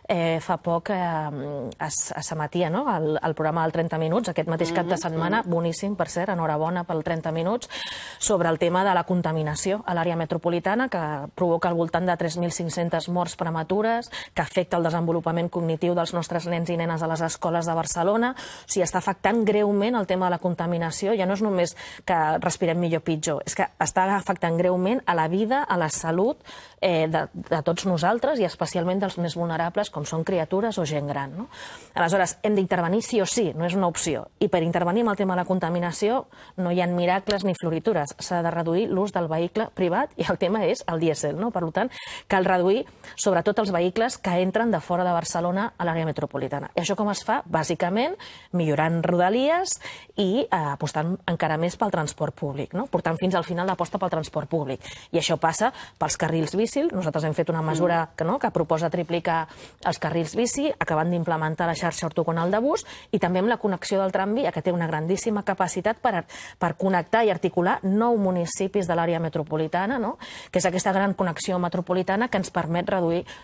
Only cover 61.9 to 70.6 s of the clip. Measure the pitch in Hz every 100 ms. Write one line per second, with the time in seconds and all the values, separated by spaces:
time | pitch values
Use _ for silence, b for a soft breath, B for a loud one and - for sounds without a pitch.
61.9 | - 160 - 165 165 175 208 269 - B
62.9 | B B 196 175 185 214 226 208 180 -
63.9 | 196 190 190 196 233 175 160 180 175 165
64.9 | 151 160 196 233 208 196 190 180 185 208
65.9 | - 247 180 - B B - 170 - 190
66.9 | 180 156 220 214 175 175 180 180 - 190
67.9 | 202 240 226 190 180 165 - 190 202 175
68.9 | 170 170 165 160 156 151 156 160 175 202
69.9 | 269 214 320 B B B 180